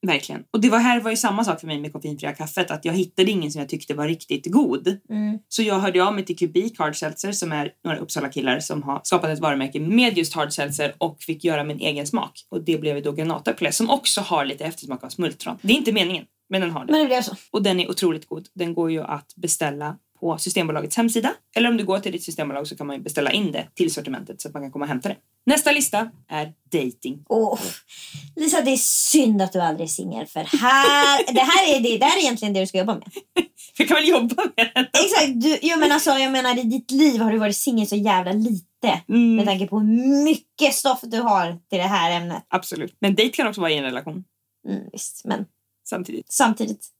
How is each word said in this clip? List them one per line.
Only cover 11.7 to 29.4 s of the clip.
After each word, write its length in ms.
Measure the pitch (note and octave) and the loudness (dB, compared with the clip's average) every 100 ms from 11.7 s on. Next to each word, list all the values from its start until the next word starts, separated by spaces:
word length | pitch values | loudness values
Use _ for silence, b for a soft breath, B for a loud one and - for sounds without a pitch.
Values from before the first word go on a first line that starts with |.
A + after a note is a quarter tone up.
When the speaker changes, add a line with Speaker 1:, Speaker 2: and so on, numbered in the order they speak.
| D3 | -4
Speaker 1:
egen 260 | D#3 C#3+ C#3+ | -4 -4 -4
smak. 400 | - - - - | -4 -4 -12 -10
Och 140 | F3+ | -8
det 140 | D#3+ D#3 | -2 -2
blev 180 | D3+ C#3+ | 0 -2
ju 60 | |
då 100 | C#3+ | -4
Granata 400 | D3 D#3+ D#3+ - | -4 -4 -4 -4
Plus, 240 | - D#3+ C#3+ | -2 -2 0
som 140 | A3+ | 2
också 300 | C4+ - - | 2 2 -2
har 240 | G3+ E3 | 0 0
lite 200 | C#3 C#3 | 0 -4
eftersmak 400 | D#3 D#3+ C#3 B2+ | -8 -8 -12 -12
av 40 | C3 | -12
smultron. 500 | - E3+ D3+ - E3 | -4 -4 -4 -10 -6
Det 100 | G3 | 0
är 40 | C4+ | 2
inte 160 | A#3 | 2
meningen, 320 | G#3+ F3 F3+ C3 _ _ | 0 0 -4 -10 _ _
men 100 | F#3+ | -2
den 100 | F3 | -2
har 140 | D#3+ | -4
det. 80 | C#3 | 0
Speaker 2:
Men 80 | D#4 | 2
det 60 | D4 | 4
blev 160 | B3+ | 0
så. 140 | A3+ G3 - | -2 -10 -6
Speaker 1:
Och 120 | A3 | -2
den 180 | G3+ F#3 | 0 0
är 100 | E3+ | 0
otroligt 380 | F#3 F#3 D#3+ - | 0 0 -2 -8
god. 200 | - - | -14 -14
Den 200 | - E3+ | -8 -6
går 160 | E3+ E3 | -2 -2
ju 120 | D#3+ | -2
att 300 | - D3 - - | -4 -10 -12 -10
beställa 600 | F3 - D3+ C#3+ D3 - _ _ | -4 -2 -2 -4 -8 -10 _ _
på 180 | E3+ D#3+ | -4 -2
Systembolagets 580 | - F#3+ E3 D#3 D3+ - | -2 -2 -2 -4 -4 0
hemsida. 360 | A#3 A3+ B3 F#4+ _ - | 2 2 -2 -4 _ 0
Eller 120 | A#3+ | 2
om 80 | A#3 | 2
du 80 | |
går 140 | G3 G3 | 0 -2
till 140 | G3+ | -2
ditt 120 | F3 | -8
systembolag 420 | - E3 D3 C#3 D3 | -8 -6 -6 -6 -8
så 100 | C#3+ | -10
kan 100 | C#3+ | -10
man 100 | C#3 | -10
ju 60 | |
beställa 300 | - C#3 C#3+ | -6 -2 0
in 200 | G#3 G3 | 0 -2
det 160 | D3 - | -4 -10
till 180 | - E3 | -2 -2
sortimentet 460 | D#3 C#3+ B2+ - - | -2 -6 -8 -10 -14
så 80 | D3 | -12
att 60 | |
man 80 | D3 | -10
kan 80 | C#3 | -10
komma 140 | D3 | -8
och 40 | C#3+ | -4
hämta 200 | B2+ - | -4 -6
det. 80 | - _ _ - | -10 _ _ 2
Nästa 260 | D4 D4+ | 2 4
lista 380 | D4 - G#3 A3+ - _ | 2 2 -2 -4 -10 _
är 240 | D#3 D3+ D#3 _ | -8 -8 -10 _
dating. 520 | E3 C3 - B2+ C#3+ - | -2 -2 -6 -10 -10 -2
Speaker 2:
Åh, 320 | A3+ G#3+ - F#3 E3+ B B B B B - | 0 0 -2 -6 -12 B B B B B -4
Lisa, 240 | D#4 F4 | 0 2
det 80 | B3+ | 2
är 60 | C4 - - - | 2 2 0 4
synd 320 | D#4 B3+ G#3 | 4 6 4